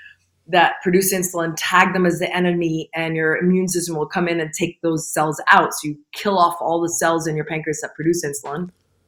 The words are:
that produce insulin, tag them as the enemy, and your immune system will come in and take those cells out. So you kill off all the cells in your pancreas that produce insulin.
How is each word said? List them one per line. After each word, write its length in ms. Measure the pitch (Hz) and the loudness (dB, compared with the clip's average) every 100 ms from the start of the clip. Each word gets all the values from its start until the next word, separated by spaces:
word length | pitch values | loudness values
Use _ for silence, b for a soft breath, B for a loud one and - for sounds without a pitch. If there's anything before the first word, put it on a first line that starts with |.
| B B B _ 160 | B B B _ 0
that 280 | 175 160 - | 4 4 2
produce 300 | 190 185 190 | 0 2 2
insulin, 400 | 190 180 170 165 160 | -2 -4 -4 -4 -4
tag 360 | - 185 185 | 0 4 4
them 120 | 185 180 | 4 2
as 140 | 165 | 2
the 120 | 180 180 | -2 0
enemy, 540 | 180 175 165 160 - 160 | 2 2 0 -2 -6 -6
and 200 | 160 160 | -4 0
your 220 | 160 156 | 0 2
immune 300 | 180 185 185 | 4 4 2
system 280 | 175 170 156 | -2 -4 -4
will 120 | 151 | -4
come 200 | 190 170 | -2 0
in 120 | 170 | 0
and 120 | 156 | -2
take 280 | - 170 - | -4 -4 -2
those 300 | 170 156 - | -2 -2 -2
cells 300 | 165 156 151 - | -2 -2 -2 4
out. 260 | 190 151 | 4 4
So 160 | - 151 | -2 -8
you 100 | 151 _ | -10 _
kill 260 | - 208 190 | -6 0 4
off 180 | 170 - | 2 2
all 220 | 127 170 | -2 0
the 80 | 170 | -2
cells 380 | - 165 165 160 | 0 0 0 0
in 80 | 151 | -4
your 100 | 151 | -4
pancreas 360 | 160 156 151 | -6 -4 -6
that 140 | 143 - | -8 -4
produce 300 | 160 175 147 | 0 0 -2
insulin. 440 | 139 139 151 180 _ _ _ | -8 -8 -8 -10 _ _ _